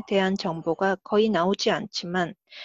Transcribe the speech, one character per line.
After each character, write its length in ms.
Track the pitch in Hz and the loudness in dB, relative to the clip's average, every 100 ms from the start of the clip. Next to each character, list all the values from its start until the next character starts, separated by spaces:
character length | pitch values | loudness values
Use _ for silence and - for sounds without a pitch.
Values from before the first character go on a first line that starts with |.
| - | 2
대한 300 | 196 190 196 | 2 2 0
정보가 580 | 185 165 160 160 190 185 | -2 -4 -2 0 0 -2
거의 260 | - 208 220 | 0 2 4
나오지 420 | 185 180 202 226 | 4 2 2 0
않지만 600 | 170 220 - 170 185 170 - _ - | 0 -2 -8 -4 -2 -2 -6 _ -20